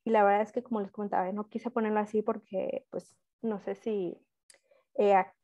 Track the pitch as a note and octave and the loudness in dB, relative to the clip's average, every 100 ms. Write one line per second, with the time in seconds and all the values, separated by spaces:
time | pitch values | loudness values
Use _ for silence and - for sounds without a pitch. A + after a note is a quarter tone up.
0 | - A3 G3+ G3+ G#3+ - A#3+ A3 G3+ - | 0 4 4 4 0 -6 -4 -4 -6 -6
1 | G3+ F#3+ F#3 G3+ G#3+ A3+ A#3 A#3+ A3 G#3+ | -4 -2 -2 -4 -8 -8 -6 -2 0 0
2 | G#3 G#3+ G#3+ G#3+ - F#3+ - - - F3+ | 0 -2 -2 -4 -6 -6 -4 -6 -8 -12
3 | - _ _ _ A3+ G3+ - G3 - G#3 | -14 _ _ _ -8 -6 -6 -8 -4 -4
4 | F3 - _ _ _ _ _ _ _ - | -4 -8 _ _ _ _ _ _ _ 0
5 | G#3 G3 F#3+ _ | 4 4 4 _